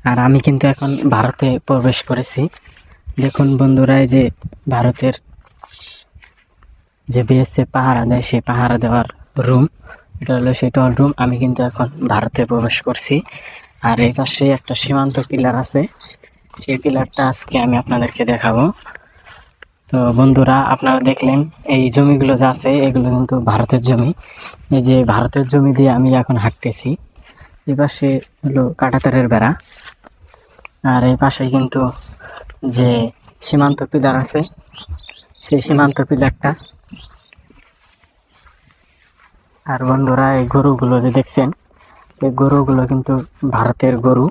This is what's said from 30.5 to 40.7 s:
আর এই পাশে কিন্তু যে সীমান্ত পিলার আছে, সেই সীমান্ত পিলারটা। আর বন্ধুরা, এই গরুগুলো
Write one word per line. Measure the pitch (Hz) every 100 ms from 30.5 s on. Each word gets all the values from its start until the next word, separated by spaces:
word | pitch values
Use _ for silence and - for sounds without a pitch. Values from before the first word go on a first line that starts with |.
| - - _
আর | 135 123
এই | 127 127
পাশে | 139 - 131
কিন্তু | 135 127 135 127 - - - - - - - -
যে | 123 123 120 117 _ _ _
সীমান্ত | - 147 143 139
পিলার | 135 151 135 131
আছে, | 127 151 170 - _ - - - - - - -
সেই | - 143
সীমান্ত | - 147 143 139
পিলারটা। | 139 135 135 - 143 - - _ _ - - - _ _ _ _ _ _ _ _ _ _ _ _ _ _ _ _ _ _ _ _ _ _ _ _ -
আর | 127
বন্ধুরা, | 127 131 135 127 135
এই | 135 123
গরুগুলো | 139 139